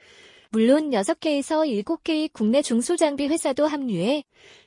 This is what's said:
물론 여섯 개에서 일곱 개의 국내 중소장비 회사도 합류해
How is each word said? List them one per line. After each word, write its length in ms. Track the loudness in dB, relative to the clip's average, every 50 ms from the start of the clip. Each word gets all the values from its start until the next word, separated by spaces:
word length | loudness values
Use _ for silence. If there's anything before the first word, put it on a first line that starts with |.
| _ -20 -20 -20 -20 -20 -20 -20 _ _
물론 420 | 0 2 4 6 6 4 2 0 0
여섯 280 | 0 0 0 -2 -2
개에서 440 | -2 -2 -2 -2 -2 -2 0 0 0
일곱 380 | 0 -2 -2 -2 -4 -6 -6 -4
개의 260 | -4 -2 -2 -2 -4
국내 320 | -4 -2 0 2 2 2
중소장비 680 | 2 0 0 -2 0 0 0 0 0 0 0 0 -2 -2
회사도 380 | -2 -2 -2 -2 0 0 0
합류해 580 | 0 0 -2 -4 -4 -2 -2 0 0 -2 -2 -4 _ _ _ -20 -20 -20 -20 _